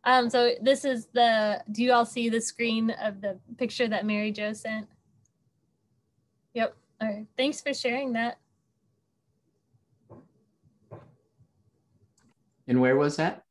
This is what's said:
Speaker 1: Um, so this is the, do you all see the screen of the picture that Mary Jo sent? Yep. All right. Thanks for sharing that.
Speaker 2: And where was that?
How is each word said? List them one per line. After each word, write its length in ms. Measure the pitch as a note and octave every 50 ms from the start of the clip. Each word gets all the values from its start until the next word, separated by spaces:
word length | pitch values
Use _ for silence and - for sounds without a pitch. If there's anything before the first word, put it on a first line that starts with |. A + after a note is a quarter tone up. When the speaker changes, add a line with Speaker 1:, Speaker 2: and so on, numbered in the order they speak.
| -
Speaker 1:
Um, 240 | B3 B3+ B3+ A#3+ A#3
so 220 | A3+ B3 A#3+ A#3+ A#3+ -
this 220 | G#3 C4 C#4 - -
is 240 | C#4 B3+ A3+ A3 _ -
the, 500 | A#3+ A#3+ A#3 A3+ A3 G#3+ G#3 G#3 - - -
do 100 | G#3 A3 A#3+
you 100 | B3+ B3
all 120 | A#3+ A#3
see 240 | A#3 - A#3+ A#3 A#3
the 120 | A3 A3+
screen 480 | A3 - - - A#3 A#3 A3 A3+ A3+ A3+
of 300 | - - - G#3+ G3+ G3
the 180 | G3+ G3+ F#3 F#3+ _ - A#3
picture 300 | - B3+ A3 - - B3
that 180 | A3+ G#3+ F#3+ G#3
Mary 260 | G#3+ G#3+ G#3 G#3+ G#3+
Jo 200 | G#3 G#3+ G#3 G#3+ A3
sent? 340 | G#3+ - A3 A3 A3 G#3+ _ _ _ _ _ _ _ _ _ _ _ _ _ _ _ _ _ _ _ _ _ _ _ _ _ _ _ _ _ _ _ _ _ _
Yep. 220 | A#3+ A3+ - - _ _ _ _ _
All 60 | A3
right. 180 | A3 G3+ G#3+ G#3+ - _
Thanks 240 | - C4 D4 D4 -
for 120 | - D4 C4+
sharing 400 | - - B3 A#3+ C4 C#4 C4 A#3
that. 240 | A3+ A#3 A#3+ - _ _ _ _ _ _ _ _ _ _ _ _ _ _ _ _ _ _ _ _ _ _ _ _ _ _ _ _ _ _ _ _ _ _ _ - - _ _ _ _ _ _ _ _ _ _ _ _ _ _ - - - _ _ _ _ _ _ _ _ _ _ _ _ _ _ _ _ _ _ _ _ _ _ _ _ _ _ _ _ _ _ _ _
Speaker 2:
And 120 | - B2 B2+
where 160 | B2+ B2+ C3
was 180 | C#3 C#3+ D3 C#3+
that? 260 | - D#3 F#3 - - _ _